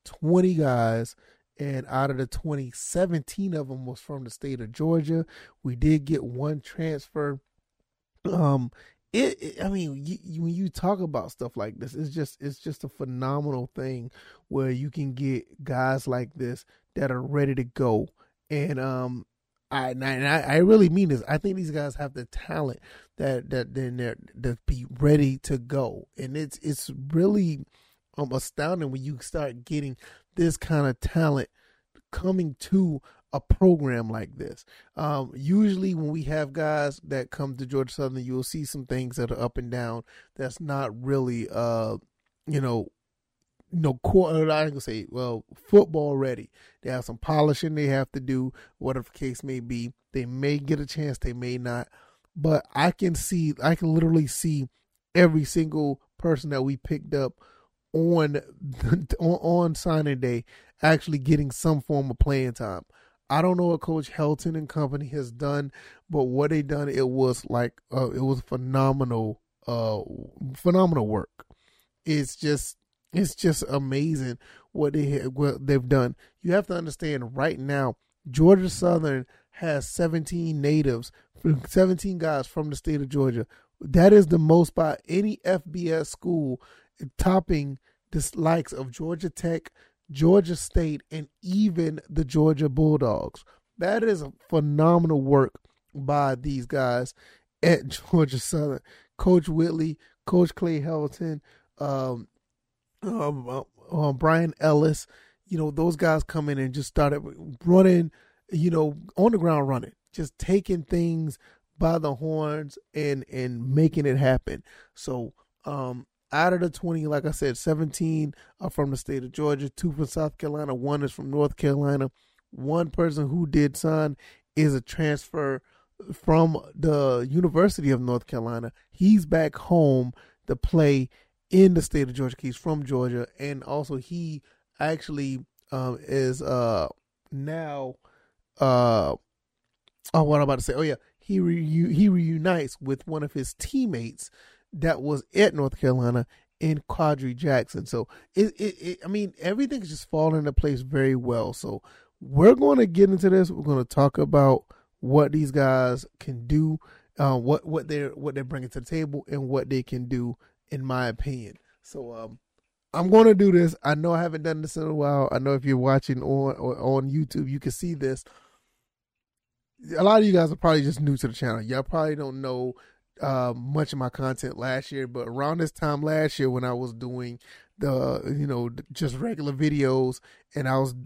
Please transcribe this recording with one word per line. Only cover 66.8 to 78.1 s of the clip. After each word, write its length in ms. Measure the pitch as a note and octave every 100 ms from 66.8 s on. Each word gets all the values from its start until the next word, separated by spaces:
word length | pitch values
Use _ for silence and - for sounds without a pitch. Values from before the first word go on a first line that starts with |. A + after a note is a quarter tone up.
| C#3+
it 180 | C3+ C3
was 380 | C3 C3 B2 -
like, 320 | A#2+ A#2+ - -
uh, 160 | C3 B2+
it 100 | -
was 200 | C3+ C3
phenomenal, 1000 | - C3 B2+ C3+ C3+ C3+ B2+ A2+ A2 G#2+ _ _ -
uh, 320 | A#2+ A2+ G#2+ - - - - C3+ C3
phenomenal 520 | F3+ F3+ F#3 D3+ G#2+
work. 380 | G#2+ - - - _ _ _ _ _ -
It's 300 | D3+ C3 -
just, 420 | D3+ D3 - - _ _ _
it's 220 | E3+ F#3 -
just 280 | E3+ D3+ -
amazing 720 | C#3 C3+ C#3 D#3 D3+ B2+ A#2+ _ - _
what 220 | - D3
they 260 | D3 C#3+ C#3+
ha-, 100 | C3
what 380 | C3 C#3+ C3 C3+
they've 200 | C#3 B2
done. 280 | C3+ B2 - _ _
You 120 | F3
have 140 | F#3 -
to 80 | F3
understand 600 | E3 - D#3+ C#3+ A#2 C3+
right 240 | C#3+ -
now, 380 | C3+ C#3+ C3 - _